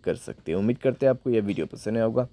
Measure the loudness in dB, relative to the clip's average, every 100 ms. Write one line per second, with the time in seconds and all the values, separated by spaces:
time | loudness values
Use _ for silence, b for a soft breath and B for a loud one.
0 | -2 -4 -6 -10 -4 0 0 2 0 2
1 | 2 2 2 0 2 -2 -4 -6 -4 0
2 | 2 0 -2